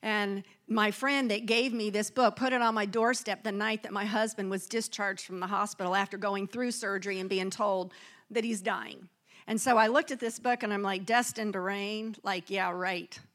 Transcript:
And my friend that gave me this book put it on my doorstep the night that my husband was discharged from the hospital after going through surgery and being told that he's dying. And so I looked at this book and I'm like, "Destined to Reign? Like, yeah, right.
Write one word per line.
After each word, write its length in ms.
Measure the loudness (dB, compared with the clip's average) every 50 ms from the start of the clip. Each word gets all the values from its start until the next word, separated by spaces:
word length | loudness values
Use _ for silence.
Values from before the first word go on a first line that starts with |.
And 420 | 0 0 0 2 2 0 -2 -4 -6 -10 -20 _ _
my 220 | -2 2 4 4 2
friend 400 | 2 0 0 2 2 2 2 2
that 140 | 0 0 2
gave 260 | 2 2 4 4 2
me 200 | 0 -2 -2 0
this 180 | 0 0 -2 0
book 260 | 2 4 4 4 4
put 160 | 2 0 0
it 100 | 2 2 2
on 100 | 2 2
my 140 | 2 0
doorstep 560 | 0 2 2 2 2 2 0 -2 -4 -6 -4 -4
the 80 | -4
night 320 | -2 0 0 0 -2 -2 -4
that 100 | -6 -4
my 120 | -4 -4
husband 440 | -2 0 0 0 0 -2 -4 -4 -2
was 160 | -2 -4 -4
discharged 560 | -4 -4 -4 -4 -4 -4 -4 -4 -4 -4 -6 -10
from 160 | -10 -8 -6
the 80 | -4
hospital 480 | -2 0 -2 -2 -2 -4 -4 -2 2 2
after 220 | 2 2 0 -4
going 300 | -4 -2 -2 0 0 -2
through 240 | -4 -2 -2 -2 -2
surgery 480 | -2 -2 -2 -2 -2 -2 -2 -4 -4 -4
and 100 | -2 0
being 220 | 0 0 0 -2
told 420 | -2 0 0 2 2 0 -2 -4 -8 -18 -20 -20 -20 -20 _ _
that 140 | -4 -2 0
he's 180 | 0 -2 -2
dying. 460 | 0 -2 -2 -2 -4 -8 -12 -16 -18 -20 _ _ _ _ -20 -20 -6
And 140 | -4 -2 0
so 160 | 4 6 6
I 100 | 8 8
looked 240 | 8 6 4 2 2
at 80 | -4 -4
this 180 | -4 -6 -6
book 260 | -2 0 0 0 2 0
and 100 | -2 -2
I'm 80 | 0
like, 240 | 0 -2 -2 -2 0
"Destined 480 | 4 4 4 4 2 -2 -2 -2 -2 -2
to 80 | -2
Reign? 560 | -2 -2 -2 -2 -4 -4 -4 -6 -6 -8 -8 -6 -4
Like, 260 | -2 -2 -2 -4 -4
yeah, 200 | -2 0 0 0
right. 480 | 0 -2 -2 -2 -2 -2 -6 -10 -16 -20 -20 -20